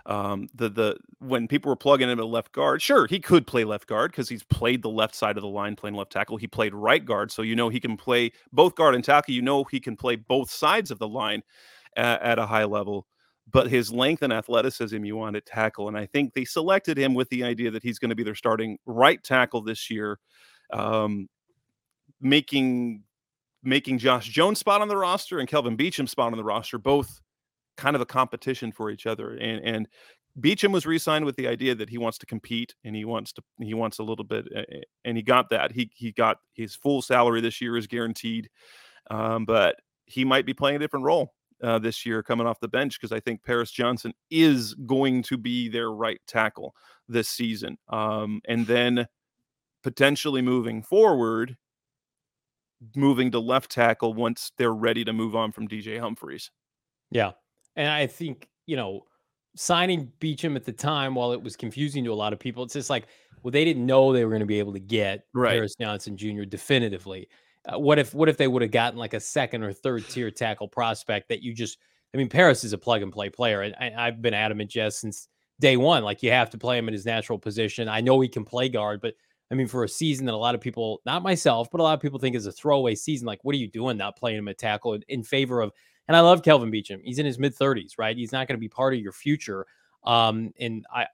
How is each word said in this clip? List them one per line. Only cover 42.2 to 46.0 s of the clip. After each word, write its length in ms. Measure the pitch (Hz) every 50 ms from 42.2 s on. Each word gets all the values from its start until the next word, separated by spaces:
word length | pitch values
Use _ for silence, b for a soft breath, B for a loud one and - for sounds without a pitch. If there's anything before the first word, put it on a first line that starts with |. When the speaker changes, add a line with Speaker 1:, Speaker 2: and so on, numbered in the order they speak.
Speaker 1:
coming 240 | 104 - 123 117 117
off 140 | 117 110 -
the 80 | - 107
bench, 320 | - 127 139 135 - -
'cause 120 | - 104
I 80 | 113 110
think 240 | - 117 113 101 -
Paris 280 | - 123 120 117 -
Johnson 420 | - - 123 120 123 113 - 113 - _ _ -
is 440 | 160 160 165 156 143 127 113 104 107
going 500 | - 135 113 135 131 139 135 127 127 117
to 140 | - 131 120
be 320 | 107 120 120 123 120 113
their 220 | 107 117 117 113
right 280 | 110 107